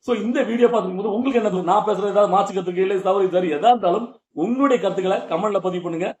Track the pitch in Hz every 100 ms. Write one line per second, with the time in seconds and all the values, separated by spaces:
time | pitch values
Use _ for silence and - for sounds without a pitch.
0 | - 233 208 269 220 233 240 214 185 185
1 | 214 208 262 240 214 180 170 202 208 190
2 | 202 196 202 185 - 185 185 175 190 196
3 | 190 196 190 180 180 147 208 240 190 196
4 | 233 - _ 135 180 254 277 247 196 180
5 | 185 208 - 165 214 196 185 180 175 165
6 | 196 -